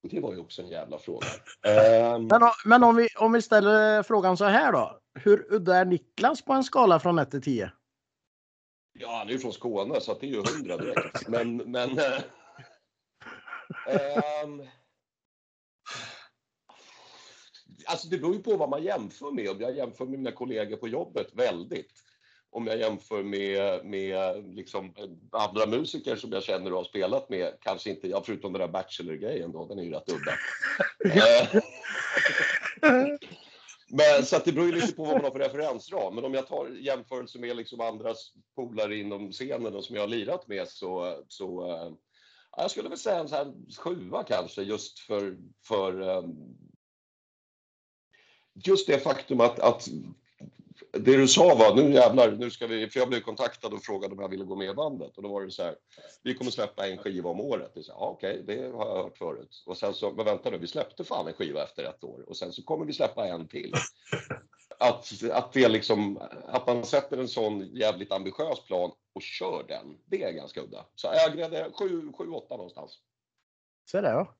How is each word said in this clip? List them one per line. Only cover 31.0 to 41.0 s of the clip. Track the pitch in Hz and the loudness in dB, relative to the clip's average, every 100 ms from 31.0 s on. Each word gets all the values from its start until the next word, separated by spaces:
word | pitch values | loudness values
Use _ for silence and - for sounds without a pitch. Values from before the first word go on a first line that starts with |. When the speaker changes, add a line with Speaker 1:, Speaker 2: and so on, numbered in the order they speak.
| 190 | 2
Speaker 1:
<laughs> | 165 113 120 - 208 - - - - - - - - - - - - | 6 8 8 6 2 0 -14 -10 -8 -2 0 2 2 0 0 -4 2
Eh, | 311 254 277 294 - - - - - - _ | 6 6 2 -4 -12 -20 -20 -20 -20 -20 _
men, | 139 151 143 | 6 8 8
så | 131 | 4
att | 170 | 2
det | 175 | 2
beror | 147 175 | 2 2
ju | |
lite | 170 220 | 2 -2
på | - | -2
vad | 151 | 0
man | 156 | 2
har | 139 | 0
för | 131 | -2
referensram. | 135 139 151 117 - 190 95 | -4 -2 -4 -6 -8 -6 -4
Men | 107 | -4
om | 131 | -4
jag | 135 131 | -4 -4
tar | 147 139 | -8 -8
jämförelse | 123 135 127 113 127 123 123 | -8 -4 -4 -6 -12 -12 -12
med, | 120 | -10
liksom, | 120 113 120 | -10 -12 -8
andras | 117 107 110 113 - _ _ | -8 -6 -8 -8 -14 _ _
polare | - 120 110 107 107 | -12 -10 -6 -4 -4
inom | 101 101 101 | -8 -8 -10
scenen | 95 131 127 113 | -10 -8 -6 -6
och | 98 | -8
som | 101 | -10
jag | 110 | -6
har | 104 | -4
lirat | 117 104 180 - | -4 -4 -8 -8
med, | 98 87 | -10 -10
så, | - 92 92 | -10 -8 -6